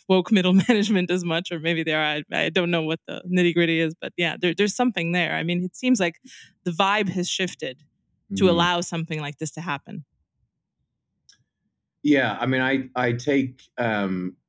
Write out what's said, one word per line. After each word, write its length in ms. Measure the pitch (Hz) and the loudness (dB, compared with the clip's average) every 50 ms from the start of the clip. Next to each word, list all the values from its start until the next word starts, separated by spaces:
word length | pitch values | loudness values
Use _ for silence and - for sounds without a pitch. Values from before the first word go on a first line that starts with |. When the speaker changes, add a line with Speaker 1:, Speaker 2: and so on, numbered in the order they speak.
| _ | _
Speaker 1:
woke 240 | - 190 185 180 - | 2 2 2 4 4
middle 220 | 220 185 180 180 185 | 2 4 4 6 4
<laughs> 140 | 190 - | 4 6
management 440 | - 233 208 214 202 208 180 180 170 | 4 2 2 2 2 2 0 0 0
as 120 | 180 185 175 | -2 -2 -2
much, 280 | 170 160 175 185 - | -2 -2 -4 -4 -6
or 80 | 175 160 | -8 -4
maybe 240 | 156 165 165 160 160 | -2 -2 -2 -2 -2
they 100 | 160 156 | -2 0
are. 100 | 156 156 | 0 0
I, 200 | 151 147 151 - - - 156 156 | 0 -2 -4 -6 -4 -2 -2 -2
I 40 | 165 | 0
don't 220 | 160 190 175 175 | 0 0 0 2
know 120 | 175 165 160 | 0 0 0
what 160 | 156 160 - _ | -2 -4 -6 _
the 140 | - - - - 180 | -12 -14 -12 -6 0
nitty-gritty 480 | 180 180 175 175 165 170 170 165 165 160 | 2 4 4 4 4 2 2 2 2 0
is, 140 | 165 156 165 - | 0 -2 -4 -6
but 100 | - - - | -10 -10 -4
yeah, 180 | - 175 160 - - | -4 -2 -2 -2 0
there, 120 | - 175 160 | -2 0 2
there's 180 | - 208 208 - | 2 0 0 2
something 360 | - 247 254 - 180 165 165 | 0 0 0 0 -2 -2 0
there. 220 | 175 180 165 156 156 | 0 0 0 0 -2
I 80 | 160 160 | -2 -2
mean, 200 | 170 175 180 180 | -2 -2 -2 -2
it 120 | 180 - | -4 -6
seems 240 | - 254 254 254 196 | -2 2 2 2 4
like 160 | 180 170 - _ _ - - - - - _ _ _ | 2 0 -2 _ _ -20 -20 -20 -20 -20 _ _ _
the 80 | 180 | -4
vibe 380 | 165 165 196 190 208 214 214 190 | 0 0 0 2 2 0 0 -2
has 200 | 180 185 175 - | -2 -2 -2 -2
shifted 480 | - - 185 180 - - - 131 131 - _ _ _ _ _ _ _ _ _ _ 196 | -2 -4 -4 -6 -6 -10 -10 -12 -12 -14 _ _ _ _ _ _ _ _ _ _ 0
to 80 | 190 190 | 2 4
Speaker 2:
Mm-hmm. 60 | 185 | 4
Speaker 1:
allow 320 | 170 170 170 180 175 175 | 4 4 2 2 2 0
something 380 | 175 - 175 165 160 - 156 156 | -2 -4 -6 -6 -6 -6 -6 -6
like 160 | 147 143 143 - | -6 -8 -8 -8
this 120 | 160 151 | -10 -8
to 100 | - 151 | -8 -8
happen. 440 | 165 175 143 139 - - - 156 139 _ _ _ _ _ _ _ _ _ _ _ _ _ _ _ _ _ _ _ _ _ _ _ _ _ _ _ _ _ _ _ _ _ _ _ _ _ _ _ - | -6 -6 -8 -8 -8 -12 -14 -14 -14 _ _ _ _ _ _ _ _ _ _ _ _ _ _ _ _ _ _ _ _ _ _ _ _ _ _ _ _ _ _ _ _ _ _ _ _ _ _ _ 2
Speaker 2:
Yeah, 340 | 147 143 135 127 110 98 92 | 4 4 4 4 0 -2 -2
I 60 | 120 | -2
mean, 160 | 131 131 127 | 0 0 0
I, 280 | 127 131 135 135 131 - - | 0 0 0 -2 -4 -6 -4
I 180 | 127 127 120 120 | -2 -2 -2 -2
take, 480 | 120 - 147 139 139 131 127 123 - - _ _ | -2 -2 0 0 0 0 -2 -8 -14 -20 _ _
um, 580 | 127 120 113 107 104 98 95 95 90 90 87 - _ _ | -4 -2 -2 0 0 -2 -2 -2 -4 -6 -8 -10 _ _